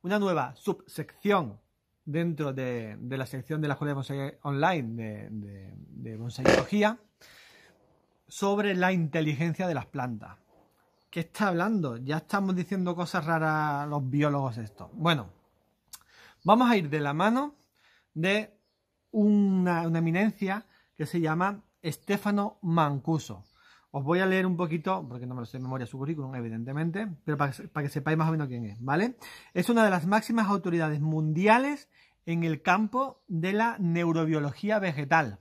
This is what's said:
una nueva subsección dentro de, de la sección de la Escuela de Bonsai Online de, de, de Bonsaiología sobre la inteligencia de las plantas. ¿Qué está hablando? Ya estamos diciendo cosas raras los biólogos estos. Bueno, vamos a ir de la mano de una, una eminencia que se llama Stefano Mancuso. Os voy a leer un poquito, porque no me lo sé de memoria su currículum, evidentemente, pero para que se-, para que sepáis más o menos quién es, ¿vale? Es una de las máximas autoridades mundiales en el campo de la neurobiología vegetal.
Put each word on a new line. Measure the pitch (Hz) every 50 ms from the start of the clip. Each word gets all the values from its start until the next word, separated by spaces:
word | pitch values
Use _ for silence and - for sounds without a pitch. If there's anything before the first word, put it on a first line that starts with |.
una | - 175 202 208
nueva | 202 196 180 156 127 131 135
subsección | - - 202 - - - - - - 139 - - - - 202 202 190 151 110 98 - _ _ _ _ _ _ _ _ _
dentro | 156 143 165 170 170 160 139 151 139
de, | 135 131 131 127 123 117 113 107 107 104
de | 113 123 135
la | 131 131
sección | 127 - 135 123 - 156 151
de | 151 147
la |
Escuela | 139 - 151 147
de | 143
Bonsai | 135 127 - 139 139 139 143 - _
Online | - 143 139 139 151 180 185 156 120 113 113 117
de, | 113 110 107 104 104 101
de, | 110 107 101 101 101 98 95 95 98 95
de | - - - - 123 113 110 110
Bonsaiología | 117 120 - - 131 135 - - 127 - 196 208 202 214 233 - _ _ _ _ - - - - - - - - - - _ _ _ _ _ _ _ _ _ _ _ _
sobre | - - 202 196 202 202 202 202 190
la | 180 180 185
inteligencia | 190 180 165 143 - 165 156 151 147 127 170 170 151 - 185
de | 180
las | 160 127 104
plantas. | - - 139 123 127 117 104 - - - _ _ _ _ _ _ _ _ _ _ _ _ _ _ _
¿Qué | - 170
está | 165 - - - 214 196
hablando? | 175 165 180 214 226 202 160 131 117
Ya | 117 127 135 151 160
estamos | - - - 202 196 190 185
diciendo | 180 170 - 202 185 180 180 175
cosas | 175 175 165 - 185 151
raras | 165 165 160 160 156 156 156 151 151 143 143 143 147
los | 147 147 131 131
biólogos | 131 147 147 147 143 143 135 131 110 123
estos. | 110 107 - - 92 -
Bueno, | - 226 156 170 165 135 101 90 - _ _ _ _ _ _ _ _ _ _ _ - - _ _ - - - - - _ _
vamos | 180 214 240 262 240
a | 240
ir | 202 165 143
de | 147 151
la | 147 143 143
mano | 160 185 214 233 254 285 294 285 _ _ _ _ _ _ _ _ _ _ _
de | _ 156 160 190 202 214 214 - _ _ _ _ _ _ _ _ _ _ _ _
una, | - 214 208 214 208 208 202 196 190 185 180 180 175 165 170 165
una | 165 165
eminencia | 165 165 165 180 208 220 214 - 208 190 196 214 - _ _ _ _ _ _ -
que | 156
se | - - 170
llama | 165 156 156 170 185 196 202 208 _ _ _ _
Stefano | - 160 143 - _ - 202 196 - 208 202 202 202 - - _
Mancuso. | - 170 165 170 156 143 143 139 - - 160 151 - - 107 92 104 _ _ _ _ - - _ _ _ -
Os | 143
voy | 135 143 170 180
a | 190
leer | 190 185 190 185
un | 185 175
poquito, | 165 180 160 160 170 151 190 190 190 156 123
porque | 120 123 123
no | 123 127
me | 127
lo | 117
sé | - - 127
de |
memoria | 127 127 131 131 123
su | 107 - 131
currículum, | 139 147 165 151 135 131 135
evidentemente, | 123 117 113 113 113 117 131 139 151 165 170 165 196 226 208 165 - _
pero | 160 147 139
para | 147 139
que | 123
se-, | - - -
para | _ 156 143
que | 143
sepáis | - 151 135 156 160 160
más | 156 160
o |
menos | 160 156 147 127
quién | 123 120 117
es, | 104 101 113 120
¿vale? | 135 143 170 208 247 254 _ - - - - - -
Es | _ 180 180 -
una | 240 226 220
de | 208
las | 185 175 151
máximas | 190 202 220 220 - 233 233 214 190
autoridades | 202 196 - 180 170 170 160 156 151 143
mundiales | 147 156 156 156 156 156 156 165 185 208 226 247 269 285 294 285 - _ _ - - _ _ _ _
en | 170 170 170
el | 165 165 156 151
campo | - - 180 202 220 202 - 247 269 269 269 _ _ -
de | 185 165 165 185
la | 196 214 226 233 226 -
neurobiología | 190 170 170 170 175 165 160 165 160 156 160 151 143 143 135 - - 208 214 214
vegetal. | 190 180 147 143 147 139 170 165 147 110 98 -